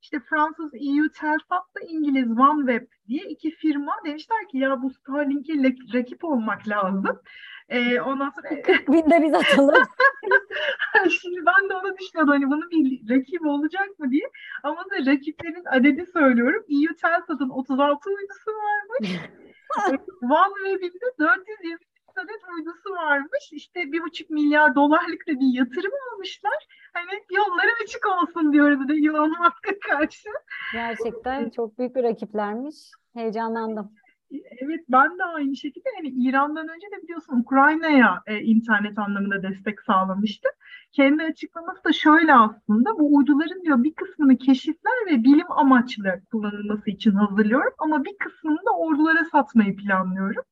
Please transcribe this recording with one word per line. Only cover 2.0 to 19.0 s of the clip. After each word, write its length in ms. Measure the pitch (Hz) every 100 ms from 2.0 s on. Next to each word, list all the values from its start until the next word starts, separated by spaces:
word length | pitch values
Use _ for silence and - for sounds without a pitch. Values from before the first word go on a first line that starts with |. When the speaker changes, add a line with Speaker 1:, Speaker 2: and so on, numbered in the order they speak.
| 294 269 240
Speaker 1:
OneWeb 560 | 226 269 302 262 240 - _ _
diye 160 | 269
iki 260 | 381 311 320
firma 420 | 302 311 285 285 403
demişler 440 | 349 294 - 453 403
ki, 100 | 262
"Ya 240 | 269 269
bu 80 | 262
Starlink'e 720 | - - 277 294 285 277 311
le-, 320 | 262 254 -
rakip 300 | 233 247 -
olmak 440 | 339 269 220 202 220
lazım." 520 | 208 190 196 240 - _ - - - _
E, 320 | 247 240 240
ondan 300 | - 269 277
sonra 180 | 302 -
Speaker 2:
<laughs> 140 | 285
Kırk 260 | - 370 -
binde 340 | 302 320 339
biz 120 | 311
atalım. 480 | 311 311 554 277 320 523 - 539 523 - 508 -
Speaker 1:
<laughs> 680 | 587 605 523 - 466 381 -
Şimdi 260 | 359 359 320
ben 220 | 370 392
de 60 |
onu 240 | 381 392 381
düşünüyordum. 340 | 381 339 294
Hani 120 | 285 277
bunun 240 | 294 339
bir 400 | 330 262 254 214
rakibi 380 | 254 262 339 311
olacak 500 | 285 302 349 392 403
mı 120 | 285
diye. 200 | 269 466 - - -
Ama 220 | 277 311 381
da 200 | 392 262
rakiplerin 520 | 277 277 302 339 339
adedi 420 | 349 262 262 294 359
söylüyorum. 580 | 349 277 233 240 392 453
E 220 | 285 311
U 40 | 330
Telsat'ın 540 | 349 339 359 285 262
otuz 300 | 262 262 262
altı 300 | 285 294 -
uydusu 400 | 392 403 - -
varmış. 680 | 427 415 415 403 494